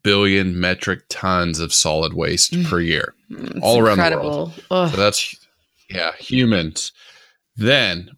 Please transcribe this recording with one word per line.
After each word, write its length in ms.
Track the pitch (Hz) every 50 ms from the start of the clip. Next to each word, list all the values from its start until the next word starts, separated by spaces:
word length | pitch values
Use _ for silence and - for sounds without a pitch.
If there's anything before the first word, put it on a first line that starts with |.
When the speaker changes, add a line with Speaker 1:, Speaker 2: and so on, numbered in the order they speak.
Speaker 1:
billion 560 | - 104 101 101 101 98 95 98 95 92 87 90
metric 440 | 90 90 92 - - 101 90 - - -
tons 520 | - - 98 95 92 90 87 85 80 82
of 120 | 85 80
solid 420 | - - - 80 78 78 82 80 85
waste 380 | 85 80 82 87 87 - -
Speaker 2:
Mm. 120 | 170 180 175 156
Speaker 1:
per 120 | 92 85
year, 340 | 85 82 78 69 - - - _ _ -
Speaker 2:
It's 300 | - - - - - -
Speaker 1:
all 160 | - 110 120 117
around 200 | 113 110 104 180
Speaker 2:
incredible. 220 | 170 165 160 147 147 151
Speaker 1:
the 60 | 147
world. 160 | 147 165 170 - - - -
Speaker 2:
Ugh. 180 | 185 185 175 160
Speaker 1:
So 60 | -
that's, 400 | 95 101 107 - - - - - - _ _ _ _ _ _ _ _ _ -
yeah, 240 | 92 90 82 80 - -
humans. 720 | - - 127 127 127 113 107 87 82 80 78 - - - - _ - - - - _ _ _ _ _ _ _
Then 540 | 110 104 120 143 135 117 95 87 87 92 - -